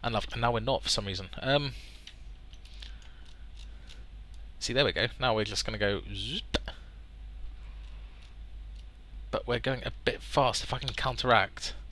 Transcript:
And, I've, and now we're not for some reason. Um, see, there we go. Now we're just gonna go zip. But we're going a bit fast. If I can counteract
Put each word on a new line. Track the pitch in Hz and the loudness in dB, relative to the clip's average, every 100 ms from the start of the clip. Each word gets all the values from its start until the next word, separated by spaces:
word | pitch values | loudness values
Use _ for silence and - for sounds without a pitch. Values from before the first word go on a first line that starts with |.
And, | 120 110 | 2 2
I've, | - | 0
and | 113 | 2
now | 120 | 4
we're | 117 | 4
not | 113 131 | 4 2
for | - | 4
some | - 101 | 2 2
reason. | 92 92 - | -2 -4 -2
Um, | 131 143 143 120 - - - - - - - - - - - - - - - - - - - - - - - - - - - - | 4 4 4 -4 -10 -14 -14 -14 -14 -12 -14 -14 -14 -12 -10 -10 -12 -14 -14 -14 -12 -12 -12 -14 -14 -14 -14 -14 -12 -12 -12 -6
see, | - | 0
there | 120 | 4
we | 135 | 6
go. | 85 117 - | 6 2 4
Now | 123 | 4
we're | 110 107 | 4 4
just | 107 - | 2 0
gonna | 110 | 4
go | 104 98 - | 4 4 0
zip. | 98 - - - - - - - - - - - - - - - - - - - - - - - - - - - - - - - | -4 -4 -4 0 -2 -2 -10 -12 -14 -14 -12 -10 -8 -8 -8 -10 -10 -10 -10 -12 -14 -14 -12 -10 -10 -10 -10 -12 -14 -14 -10 -4
But | - - | -4 0
we're | 120 | 0
going | 131 131 117 | 2 0 -2
a | - | 2
bit | - - | 2 2
fast. | - - 131 113 - | 2 6 6 4 0
If | |
I | 127 | -2
can | 135 | -2
counteract | - 131 120 127 110 95 - - - - | 0 0 2 8 8 8 0 -6 -6 -10